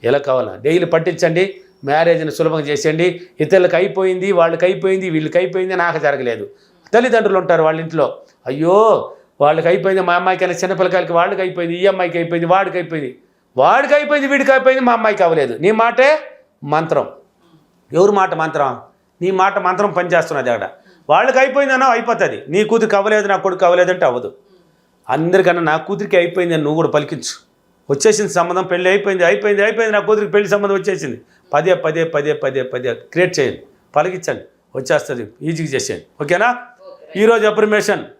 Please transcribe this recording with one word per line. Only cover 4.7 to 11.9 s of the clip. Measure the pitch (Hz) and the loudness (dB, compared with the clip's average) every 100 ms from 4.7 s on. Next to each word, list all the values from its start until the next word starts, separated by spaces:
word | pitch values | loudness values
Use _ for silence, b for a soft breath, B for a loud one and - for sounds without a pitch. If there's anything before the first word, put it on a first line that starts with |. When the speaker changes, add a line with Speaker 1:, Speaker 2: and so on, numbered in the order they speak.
| 185 185 190 190 | 0 -2 -2 -2
Speaker 1:
వీళ్ళకి | 160 156 170 | -4 -2 -2
అయిపోయింది, | 185 185 185 185 | -2 -4 -4 -2
నాకు | 170 160 | -2 0
జరగలేదు. | 147 139 123 110 101 b b b b | -2 -2 -4 -6 -10 b b b b
తల్లిదండ్రులు | 220 247 226 208 190 | 2 2 2 2 0
ఉంటారు | 170 170 | 2 2
వాళ్ళ | 156 160 | 2 0
ఇంట్లో, | 165 165 127 - b b - | -4 -2 -2 -2 b b -10
"అయ్యో | 143 160 190 220 165 - B B _ | -2 2 4 4 2 -2 B B _
వాళ్ళకి | 143 160 165 | 2 2 2
అయిపోయింది, | 185 180 190 | 0 0 0
మా | 175 175 | 0 0
అమ్మాయికి | 185 185 185 | 0 0 -2
అయినా | 170 | -2
చిన్నపిల్లకాయలకి | 185 180 180 180 170 | -4 0 0 0 0
వాళ్ళకి | 170 180 196 | 0 0 -2
అయిపోయింది, | 185 165 170 170 | -6 -4 -6 0
ఈ | |
అమ్మాయికి | 190 | 0